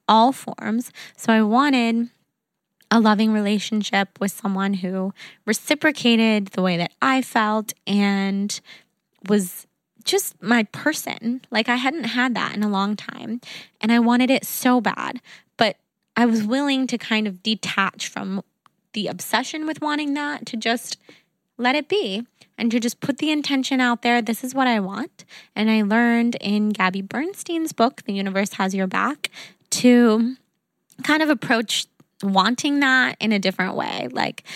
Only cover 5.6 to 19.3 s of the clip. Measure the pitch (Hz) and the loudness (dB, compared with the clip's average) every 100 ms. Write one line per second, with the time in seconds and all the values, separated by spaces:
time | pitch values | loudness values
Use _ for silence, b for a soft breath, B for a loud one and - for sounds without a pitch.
5.6 | - 302 320 302 240 226 226 214 196 - | 0 0 0 2 2 4 4 2 -2 -2
6.6 | 185 170 175 - 262 262 247 240 214 220 | 0 0 -4 -2 0 2 0 0 2 0
7.6 | 214 - - 202 202 196 196 196 202 - | -4 -10 -2 2 2 2 0 -2 -4 -6
8.6 | - B B _ _ _ 190 208 180 - | -12 B B _ _ _ 0 0 0 -8
9.6 | - _ _ _ - 392 - - 208 240 | -20 _ _ _ -2 -2 -2 -6 0 0
10.6 | 214 - 294 311 - - 233 254 - 220 | 0 -4 -4 -4 -6 -6 -6 -6 -4 -2
11.6 | 233 247 262 320 226 240 254 214 - 208 | 0 0 -2 -4 -4 -2 0 -2 -4 -2
12.6 | 208 196 202 208 - - - 240 - B | -2 0 -2 -4 -8 -12 -10 -10 -10 B
13.6 | B B 220 233 233 240 254 269 - - | B B 2 4 4 4 4 2 -2 -2
14.6 | 254 247 202 - 65 247 - B B - | 2 2 2 -4 -6 -10 -16 B B 0
15.6 | 220 - _ _ _ - 240 220 208 262 | 0 -2 _ _ _ 0 2 2 0 0
16.6 | 285 269 254 240 - 214 208 185 220 220 | 0 0 -2 -4 -2 -2 -2 -4 -4 -4
17.6 | - - 196 - - - 196 196 - _ | -2 -2 -2 -2 -10 -8 -6 -6 -8 _
18.6 | _ _ _ 214 196 180 - | _ _ _ -6 -6 -6 -2